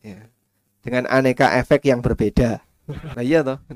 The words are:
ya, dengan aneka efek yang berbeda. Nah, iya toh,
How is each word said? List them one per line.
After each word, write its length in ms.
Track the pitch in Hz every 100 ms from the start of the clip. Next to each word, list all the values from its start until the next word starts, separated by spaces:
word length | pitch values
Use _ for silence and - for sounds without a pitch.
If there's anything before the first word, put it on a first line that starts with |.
ya, 240 | 107 95 113 _ _ _ _ _
dengan 240 | - 123 123
aneka 480 | 131 131 123 135 117
efek 320 | 120 143 143
yang 160 | 123
berbeda. 560 | 120 110 107 - 120 110 - _ - 143 156 123
Nah, 80 |
iya 240 | 123 160 135
toh, 160 | 139 -